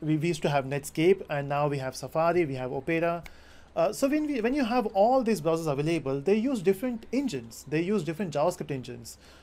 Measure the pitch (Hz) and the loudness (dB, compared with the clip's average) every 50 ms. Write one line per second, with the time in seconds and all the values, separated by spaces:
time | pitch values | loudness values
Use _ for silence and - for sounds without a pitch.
0 | 160 151 156 156 151 175 165 156 - 165 143 143 131 131 143 143 143 - - 160 | -2 0 0 2 2 0 -2 0 0 2 2 2 0 0 -4 -6 -6 -6 -2 2
1 | 160 180 196 190 - - 151 143 143 139 143 143 147 147 143 139 131 131 - - | 4 4 4 4 2 -6 -4 -4 -4 -2 0 0 0 0 0 -2 -4 -6 -8 -8
2 | 139 127 - 160 165 170 170 175 170 139 135 127 127 127 139 139 135 - 165 165 | -12 -4 -2 0 2 2 4 2 2 0 -2 -4 -6 -4 -6 -6 -2 0 0 0
3 | 170 170 170 170 165 - - - - - - - - - - - 165 196 214 - | 0 0 -2 -4 -8 -14 -18 -18 -20 -20 -20 -20 -20 -10 -2 0 0 2 2 2
4 | 277 277 285 311 302 294 294 240 202 240 269 302 262 208 240 254 208 220 - 190 | 2 2 2 2 0 0 -2 0 0 0 2 2 0 2 2 0 0 0 4 4
5 | 202 233 262 269 240 226 220 170 147 165 160 165 165 156 139 135 147 160 170 165 | 4 6 6 4 4 2 0 2 2 0 0 2 0 0 0 0 2 0 0 0
6 | 151 135 135 139 139 190 208 220 214 277 269 214 156 190 196 190 254 254 240 226 | 0 -2 -2 0 2 2 2 4 2 0 0 0 2 2 0 2 0 -4 -4 -6
7 | - - - 262 285 247 151 127 117 113 - - - 135 147 156 175 180 214 202 | -8 -4 -2 -2 -2 0 -4 -6 -8 -10 -16 -16 -10 -4 -2 -2 0 0 0 0
8 | 156 160 160 156 208 170 147 143 151 180 180 - 151 - 143 131 120 - 120 120 | 0 -2 -4 -4 -6 -4 0 0 0 0 0 -2 -6 -6 -6 -8 -8 -10 -12 -14
9 | 117 - - - - - - - | -14 -16 -18 -20 -20 -20 -20 -20